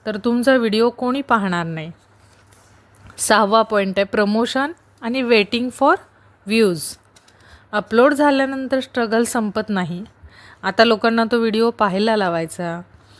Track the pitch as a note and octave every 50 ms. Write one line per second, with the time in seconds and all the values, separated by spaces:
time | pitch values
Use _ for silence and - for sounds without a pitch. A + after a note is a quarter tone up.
0 | _ A3 G#3 G#3 - A#3+ A#3 A#3+ A#3+ C4 C4 C4 A#3 A3+ G3+ G#3+ A3+ A#3+ A#3 -
1 | B3+ B3 B3+ C#4 C#4 - A#3+ A3 G3+ F#3+ F3+ F3 E3+ E3 E3 D#3+ D#3 E3 E3+ -
2 | _ _ _ _ _ _ _ _ _ _ - _ _ _ _ _ _ _ _ _
3 | - - - - - - A3+ G#3 A3 G3 G#3+ A3+ A3 A3 A3 G#3 G3 F#3+ F#3 G3+
4 | G3+ G3+ - G#3+ G#3 G3+ G#3 A3 A#3+ A#3+ - C4+ C4+ D4 F4 - _ _ _ _
5 | C4+ A3+ A#3+ C4+ B3+ A#3 A#3+ A3 G3+ G3 - A#3 B3 B3+ - - C4+ C#4+ F4 -
6 | - - _ _ _ _ _ _ _ G3 G#3+ A3+ A3+ G3 F3 D#3 - - - -
7 | _ _ _ _ _ _ _ _ _ - - - _ _ - G#3 G#3 - A3 A3+
8 | B3 D4 D4 C4 D4 D4 C#4 C4+ C4+ C4+ C4+ C4+ C4+ B3+ C4+ C4 B3+ - - B3+
9 | A#3 A3 A3 A3+ A#3+ A#3 - B3 A3 G#3 F#3 A3 G#3+ - G#3 F#3+ F3+ D3+ F3 F3
10 | G#3+ - - _ - - - - - - - - - F#3+ F#3+ - A3+ A#3 A3 G#3
11 | - A#3 A3+ A3+ A3+ A3 B3 A#3 A3+ A3+ G#3 A3 A3+ A#3 A#3 - G#3+ G3+ F3+ G3
12 | G#3+ A3+ A3+ G#3+ G3 F3+ E3+ E3 E3 D#3+ - - F3 E3+ E3 F3 F3 - - -
13 | _ _ -